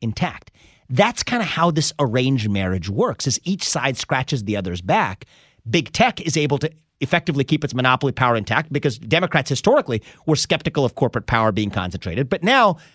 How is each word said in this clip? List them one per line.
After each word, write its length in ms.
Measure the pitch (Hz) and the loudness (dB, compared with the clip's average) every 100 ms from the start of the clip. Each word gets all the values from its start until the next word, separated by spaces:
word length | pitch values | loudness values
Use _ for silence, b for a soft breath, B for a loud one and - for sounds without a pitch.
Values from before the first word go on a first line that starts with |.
intact. 500 | 113 - 175 - - b b b - | -6 -4 -6 -6 -18 b b b -4
That's 340 | 127 214 - | 0 2 0
kinda 220 | - 240 175 | -4 -2 -2
how 260 | - 170 | 2 2
this 220 | 156 151 - | 2 -2 -2
arranged 520 | 135 123 131 135 107 | 0 2 2 2 0
marriage 380 | 101 92 92 85 | 0 0 -2 -2
works, 360 | 104 233 123 139 | 0 0 -2 -4
is 140 | - 175 | -4 -4
each 180 | 190 - | -4 -4
side 300 | 151 135 127 | -2 -2 -2
scratches 480 | - 131 131 135 | -2 -2 -2 -4
the 140 | 101 101 | -2 -4
other's 240 | 90 87 | -4 -4
back. 460 | 90 208 139 98 - b b b 117 | 0 0 0 -6 -16 b b b -2
Big 240 | 165 - | -2 0
tech 260 | - 240 - | 2 2 0
is 160 | 170 156 | -4 0
able 220 | 147 143 | 0 0
to 120 | 156 - _ - | -2 -8 _ -8
effectively 440 | 135 175 - 139 | -2 0 0 -2
keep 220 | 131 151 147 | 0 0 0
its 80 | |
monopoly 400 | 123 127 127 139 | 0 2 2 0
power 200 | - 127 | 2 2
intact 380 | 117 98 113 160 | 2 0 -2 -2
because 260 | 147 147 107 | -2 -2 -2
Democrats 520 | 110 160 180 151 - | -2 0 2 0 -2
historically 520 | 135 208 285 - 113 B B - | 0 4 4 2 -4 B B -2
were 120 | 147 | 0
skeptical 480 | - 160 160 151 127 | 0 -2 0 0 0
of 100 | - | 2
corporate 300 | 123 120 - | 0 0 0
power 260 | 117 110 | 2 4
being 180 | 98 104 | 2 -2
concentrated. 600 | 101 90 - - 90 135 | -2 -4 -6 -6 -4 -2
But 140 | 196 | -2
now 340 | 180 262 214 160 b | 2 4 4 2 b